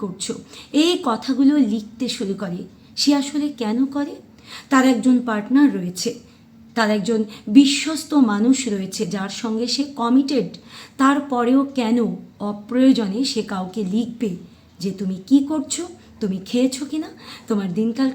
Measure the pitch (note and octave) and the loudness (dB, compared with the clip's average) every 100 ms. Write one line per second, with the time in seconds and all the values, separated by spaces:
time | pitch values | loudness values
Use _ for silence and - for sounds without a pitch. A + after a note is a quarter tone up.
0 | G3+ - - - - - - C#4+ E4 F4+ | -8 -8 -8 -10 -12 -20 -4 2 2 2
1 | C4+ A3 - B3 C#4 D4 A3+ A3+ - - | 0 -4 -2 4 4 6 4 0 -4 -6
2 | B3 - G3 F#3+ F#3+ F3+ - - - - | -6 -4 -4 -4 -6 -8 -10 -16 -16 -2
3 | C#4+ C#4+ C#4 D4+ D4 - G#3+ A#3 C4+ C#4+ | 2 2 2 -2 -4 -4 -4 0 0 -2
4 | C#4+ - - - - - - C4+ C4 A#3 | -6 -8 -18 -20 -20 -16 0 4 4 4
5 | B3+ B3 A#3 G#3+ G#3 C4 C#4+ G3 F3 F3+ | 4 2 2 -4 0 4 4 2 -6 -4
6 | A#3 - - - - - - - G#3+ G#3+ | -6 -6 -14 -20 -20 -20 -10 0 2 2
7 | F#3 A3 G#3+ - - G#3+ C#4 - D4+ D#4+ | 0 0 -2 -6 4 6 6 4 -4 -6
8 | - D4 A#3 G3+ A#3 C4 A#3+ G3+ F#3+ - | -2 2 2 2 2 2 0 -4 -6 -6
9 | F#3+ G3+ G3 - A#3 A3 A#3+ - C#4+ - | -4 -4 -6 -6 -6 -4 -4 -4 -6 -4
10 | A#3+ C4 C#4 C4+ F3 - - - - - | 2 2 2 0 -2 -8 -20 -20 -14 0
11 | C4+ C#4+ C#4 B3 A#3+ C4 C#4 C4 A3 A#3+ | 2 2 0 0 2 2 2 -2 0 2
12 | G#3 F3+ - - G3+ G#3 - A#3+ C4 B3 | 0 -4 -12 -10 -8 -8 -4 4 4 4
13 | G#3 G#3 C4+ A3+ G#3+ G3 F#3 A3+ F#3+ G#3+ | 2 -2 -2 -4 -4 -6 -6 -4 -2 -2
14 | A#3 - A3+ F3 - - _ - F#3 F#3+ | -4 -4 -6 -6 -12 -20 _ -10 -8 -6
15 | F#3+ F#3 - C#4 C#4 D#4 - - E4+ - | -6 -6 2 2 4 -4 -4 -8 -10 -12
16 | - - G#3 F#3+ - B3 C4 - C#4+ D#4 | -20 -8 -4 -4 -4 0 0 -2 -8 -8
17 | E4 - - - - G#3 G3 E3+ A3 A#3 | -8 -14 -20 -16 -4 -4 -2 -2 -2 0
18 | C4+ | 0